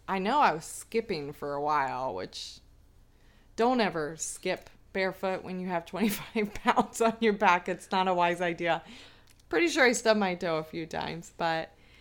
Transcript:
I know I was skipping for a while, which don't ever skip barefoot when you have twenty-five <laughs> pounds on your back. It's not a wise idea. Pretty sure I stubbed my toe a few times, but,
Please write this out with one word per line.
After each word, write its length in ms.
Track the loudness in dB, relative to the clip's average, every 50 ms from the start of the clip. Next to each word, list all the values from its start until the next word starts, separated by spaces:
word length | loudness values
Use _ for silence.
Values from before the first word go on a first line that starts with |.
| -8 -4
I 100 | -4 -2
know 220 | 0 2 4 6
I 120 | 4 4
was 120 | 4 2 -4
skipping 680 | -10 -12 -14 -14 -4 -4 -4 -2 -2 -4 -6 -6 -8
for 220 | -10 -8 -8 -6 -4
a 80 | -2
while, 500 | 0 2 2 2 2 0 -2 -4 -4 -4
which 460 | -4 -6 -8 -8 -10 -12 -14 -14 -16 -18 -20 -20 -20 -20 -20 -20 _ -20 -20 _ _ _ _ -20 _ -20 _ _ -2
don't 260 | 0 2 2 4 2
ever 360 | 2 0 0 -2 -4 -6 -6 -8
skip 500 | -8 -10 -10 -6 -4 -4 -4 -4 -6 -16 -20 -20 -20 -8
barefoot 520 | -4 -2 -2 -2 -2 -4 -4 -4 -4 -4 -6
when 160 | -8 -8 -8
you 80 | -6 -4
have 180 | -4 -4 -4
twenty-five 680 | -6 -2 0 0 0 0 -2 -6 -4 -2 -2 -2 -2 -4
<laughs> 100 | -2 0
pounds 360 | 2 2 2 2 0 0 2
on 160 | 2 2 2 2
your 140 | 2 2 2
back. 340 | 4 4 4 4 4 2 -2
It's 200 | -6 -6 -4 -2
not 160 | 0 2 2 2
a 60 | 4
wise 260 | 4 4 2 2 0
idea. 420 | -2 -2 -2 -2 0 0 0 0 -2 -10 -18 -20 -20 -20 -20 -20 -20 -20 -20 -20 -10 -2
Pretty 200 | 0 2 2 2
sure 160 | 4 4 4
I 80 | 4
stubbed 260 | 4 4 4 4 4 4
my 160 | 2 0 -2
toe 220 | -2 -2 -2 -2
a 80 | -2 -2
few 220 | -6 -8 -10 -8
times, 440 | -6 -6 -6 -6 -6 -8 -10 -12 -16 -8
but, 340 | -4 -2 -2 -2 -2 -4 -8 -14 _ -20 -20 -20 -20